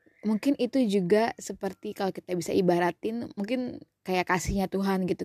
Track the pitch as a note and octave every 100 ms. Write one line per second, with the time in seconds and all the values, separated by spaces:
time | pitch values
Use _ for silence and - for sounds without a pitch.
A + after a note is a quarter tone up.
0 | _ _ G#3 G#3+ C#4 C#4+ A#3+ C4+ A3+ G3+
1 | F3 G#3 A#3 - - G3 G3 - G#3+ G3+
2 | G3 F3+ - F3+ E3 G3 F3+ F3 F3 -
3 | A3 A#3 - - G3+ B3+ B3 - - _
4 | - F#3 F3 F3+ - G3 F#3+ F#3+ G3 F#3+
5 | F3+ -